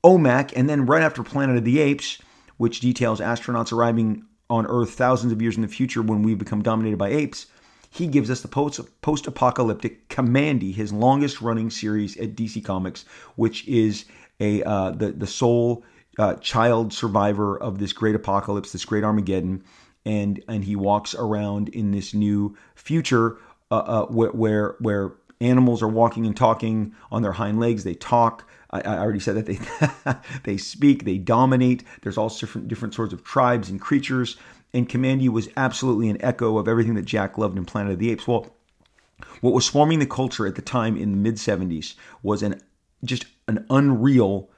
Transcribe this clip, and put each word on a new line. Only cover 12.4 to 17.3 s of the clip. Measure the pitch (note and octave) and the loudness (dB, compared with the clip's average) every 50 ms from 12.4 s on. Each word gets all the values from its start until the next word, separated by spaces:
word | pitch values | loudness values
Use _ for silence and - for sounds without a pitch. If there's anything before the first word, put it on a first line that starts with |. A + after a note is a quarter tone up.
| A2+ G#2+ | -6 -6
C | - A2 | -6 -8
Comics, | - - F#2+ F#2 F#2 F#2+ F2+ - - - - - - - - | -6 -4 -4 -4 -4 -6 -8 -10 -18 -20 -20 -20 -20 -10 -2
which | - A2+ A2 A2+ - - - | 0 0 0 0 -2 -4 0
is | B2+ A#2 A2 G#2+ G#2 - - - - - - _ _ - | 2 4 4 2 0 -2 -10 -18 -20 -20 -20 _ _ -4
a, | G2+ G#2 G#2 G2+ | -2 0 0 0
uh, | - - G#2 G2 F#2+ F#2+ | 0 0 0 -2 -2 -2
the, | - G#2 G#2+ G2+ | -4 -4 -4 -4
the | - - G2+ | -4 -6 -8
sole, | F#2 - - C3 A#2 A#2+ A#2+ A#2+ A#2+ A#2 A2+ - - _ _ _ _ _ - | -6 -4 0 2 2 4 4 2 2 0 -2 -6 -16 _ _ _ _ _ 0
uh, | G#2+ G2 - | 0 0 0
child | - - - - A2+ A2+ A#2+ A#2 A2+ A2+ G#2 - | -2 -6 -2 0 2 4 4 4 2 0 -2 -4
survivor | - - A2 G2 G#2+ G2+ G#2 | -4 -2 0 2 2 2 2